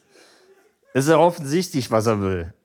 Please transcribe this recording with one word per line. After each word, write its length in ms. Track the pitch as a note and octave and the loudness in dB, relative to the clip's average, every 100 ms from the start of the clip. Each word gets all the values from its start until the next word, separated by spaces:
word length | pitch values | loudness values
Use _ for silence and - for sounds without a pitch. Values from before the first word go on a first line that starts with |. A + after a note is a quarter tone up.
| _ _ - _ _ _ _ _ _ | _ _ -20 _ _ _ _ _ _
es 100 | B2+ | -2
ist 60 | C#3 | 2
ja 80 | D#3 | 4
offensichtlich, 720 | F3 E3+ C#3 E3 F3 C#3+ A2+ | 4 0 -4 -4 -2 -4 -2
was 160 | A2 A2 | 0 0
er 140 | G#2 | 0
will. 320 | G2 F#2 E2+ - | -2 -4 -8 -14